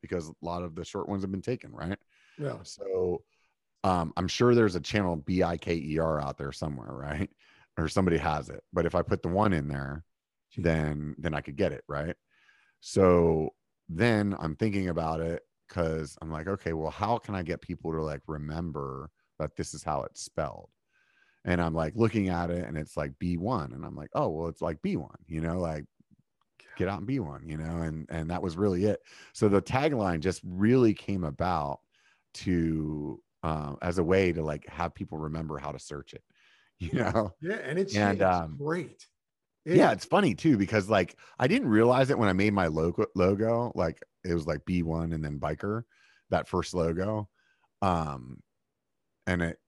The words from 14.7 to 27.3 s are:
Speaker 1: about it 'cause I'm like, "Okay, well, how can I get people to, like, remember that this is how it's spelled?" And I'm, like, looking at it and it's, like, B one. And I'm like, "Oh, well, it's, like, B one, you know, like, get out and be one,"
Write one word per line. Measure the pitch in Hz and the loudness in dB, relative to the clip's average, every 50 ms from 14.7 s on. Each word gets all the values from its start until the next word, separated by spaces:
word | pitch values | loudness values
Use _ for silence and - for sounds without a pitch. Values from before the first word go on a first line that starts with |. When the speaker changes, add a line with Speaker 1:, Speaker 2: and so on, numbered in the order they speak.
| 98 101 95 90 | 0 0 -2 0
Speaker 1:
about | 82 82 80 80 80 80 | -2 -2 -2 -2 -2 -2
it | 82 82 85 - _ _ _ _ _ _ | -2 -4 -4 -6 _ _ _ _ _ _
'cause | - 90 85 80 80 80 78 71 - - | -2 -2 0 0 0 -4 -6 -8 -12 -14
I'm | - 80 | -12 -10
like, | 78 78 80 90 | -8 -8 -4 -4
"Okay, | 98 104 - 85 82 | -6 -4 -2 -4 -4
well, | 80 78 78 | -2 -4 -6
how | 76 - 104 104 120 113 | -4 -4 -2 0 -2 -2
can | - - 104 | -2 -6 -6
I | 95 87 | -6 -4
get | 80 85 - | -4 -6 -8
people | - - 87 76 - 82 | -6 -10 -10 -8 -6 -6
to, | 80 80 | -4 -4
like, | 78 78 76 69 _ - | -4 -6 -6 -8 _ -10
remember | 78 76 73 76 76 82 87 85 71 73 69 67 65 67 71 80 _ _ _ _ _ _ | -8 -8 -6 -6 -6 -6 -6 -6 -6 -6 -8 -8 -8 -10 -12 -16 _ _ _ _ _ _
that | 78 76 _ | -8 -8 _
this | - - - - | -8 -10 -10 -10
is | 73 - | -10 -6
how | 80 76 69 58 | -4 -4 -4 -4
it's | - _ - | -8 _ -14
spelled?" | - - _ - 78 69 50 50 50 - _ _ _ _ _ _ _ _ _ _ _ _ _ _ _ | -16 -10 _ -6 -6 -6 -6 -12 -20 -20 _ _ _ _ _ _ _ _ _ _ _ _ _ _ _
And | - 90 87 | 0 0 2
I'm, | 85 82 80 | 2 0 0
like, | 82 80 78 - | 0 -2 -2 2
looking | 107 117 113 113 110 98 95 | 2 2 2 4 2 0 2
at | 90 87 87 85 | 0 0 -2 -2
it | 87 87 87 | -2 -4 -4
and | 55 76 80 | -6 -6 -8
it's, | 76 - - - | -8 -6 -4 -4
like, | 76 73 67 _ | -4 -4 -6 _
B | - 87 87 82 | -4 -2 -2 -2
one. | 87 110 131 101 76 65 58 | -2 -2 -2 -2 -4 -6 -10
And | 69 - | -12 -12
I'm | 71 71 | -12 -12
like, | 71 73 - - | -12 -14 -6 -2
"Oh, | 131 151 110 | -2 0 0
well, | 80 78 82 85 | -2 -2 -4 -6
it's, | 80 - | -6 -4
like, | 82 85 82 78 | -4 -4 -4 -4
B | - 196 196 90 | -4 -4 -4 -2
one, | 76 - - - - - | -4 -8 -14 -20 -16 -8
you | 82 78 | -6 -4
know, | 80 82 85 90 | -2 -2 -2 -2
like, | 90 82 78 76 71 - _ _ _ _ _ _ _ _ _ _ _ _ _ _ - - - - | -2 -4 -4 -6 -10 -12 _ _ _ _ _ _ _ _ _ _ _ _ _ _ -20 -20 -4 -2
get | 95 90 | -2 -2
out | 98 85 | -2 -4
and | 101 107 | -4 -4
be | 135 139 | -4 -4
one," | 101 76 | -4 -4